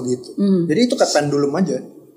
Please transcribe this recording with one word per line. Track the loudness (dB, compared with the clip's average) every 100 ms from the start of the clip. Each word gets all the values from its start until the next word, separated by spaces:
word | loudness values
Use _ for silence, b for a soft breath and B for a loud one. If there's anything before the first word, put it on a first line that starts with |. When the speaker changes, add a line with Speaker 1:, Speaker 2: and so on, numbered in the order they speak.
Speaker 1:
begitu. | -4 -6 -6
Speaker 2:
Hmm. | -2 2 2
Speaker 1:
Jadi | 2 2 2
itu | 2
kayak | 2
pendulum | 2 0 0 0
aja. | 0 -2 -2 -8 -20 -20